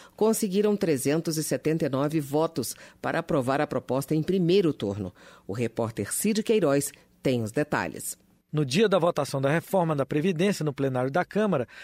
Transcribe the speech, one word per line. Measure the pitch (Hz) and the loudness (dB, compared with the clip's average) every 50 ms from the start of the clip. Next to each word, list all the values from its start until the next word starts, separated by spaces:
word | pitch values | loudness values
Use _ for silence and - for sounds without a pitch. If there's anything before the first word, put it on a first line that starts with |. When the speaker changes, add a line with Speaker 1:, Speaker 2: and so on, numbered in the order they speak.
| - - _ | -20 -10 _
Speaker 1:
conseguiram | - 208 220 220 - 226 190 180 208 208 208 208 | 0 2 2 2 2 0 0 0 2 2 2 2
trezentos | 202 190 165 143 120 - 139 151 165 165 175 151 | 2 2 0 0 2 2 0 0 0 0 -2 -2
e | 156 | -2
setenta | 147 - 147 - - 147 160 160 165 | -2 -2 -2 -2 0 0 0 0 0
e | 131 | 0
nove | 135 131 143 147 160 160 | 0 0 0 0 -2 -2
votos | 139 123 139 151 165 165 - 139 110 - - - - - - _ | -2 0 0 0 0 0 -2 -4 -6 -6 -8 -12 -16 -20 -14 _
para | - 127 143 165 | -6 -4 -4 -4
aprovar | 160 - 170 139 120 131 135 147 | -2 0 0 0 0 0 0 0
a | 135 | 0
proposta | - - 127 - - 123 139 143 - 156 | -2 -2 -4 -4 -2 -2 -2 -2 0 -2
em | 156 | -2
primeiro | 151 180 185 196 170 165 185 202 185 151 | 0 0 0 2 2 4 4 4 4 2
turno. | 139 - 113 101 101 104 95 90 - - - - - - _ - | 0 -2 -2 -4 -4 -4 -6 -8 -10 -14 -20 -20 -20 -16 _ -8
O | |
repórter | 98 127 117 113 - - 113 107 - - - - - | -6 -4 -4 -4 -2 -2 -4 -4 -4 -6 -6 -4 -4
Cid | - - 214 214 220 - | -2 0 0 0 0 2
Queiroz | - 220 220 165 139 139 143 139 - - - _ _ _ _ - | 2 2 4 4 4 4 2 0 -2 -8 -14 _ _ _ _ -2
tem | 143 127 120 | 0 0 0
os | 110 107 | -2 -2
detalhes. | - 151 151 - 147 113 92 76 - - - - - - _ _ _ _ _ _ | -2 -2 -2 0 -2 -2 -2 -4 -6 -10 -10 -12 -12 -12 _ _ _ _ _ _
Speaker 2:
No | - 151 147 | -2 -2 -2
dia | 123 131 202 226 190 | 0 2 2 4 4
da | 196 170 | 4 4
votação | 165 175 - 156 139 - - 135 | 2 2 2 0 -2 -2 -2 0
da | 135 139 | 0 2
reforma | 156 165 - - 196 190 170 160 151 | 0 0 0 0 0 0 2 2 0
da | 139 - | 0 0
Previdência | - 143 151 156 196 170 151 190 208 185 - 156 | 0 0 0 0 0 0 2 0 0 0 0 -2
no | 147 | -4
plenário | - - 139 135 127 127 127 135 | -2 -2 -2 0 0 0 -2 0
da | 139 180 170 | 0 -2 -2
Câmara, | - - 202 214 202 170 131 113 - - - | -2 -2 -2 0 0 0 0 -2 -4 -10 -20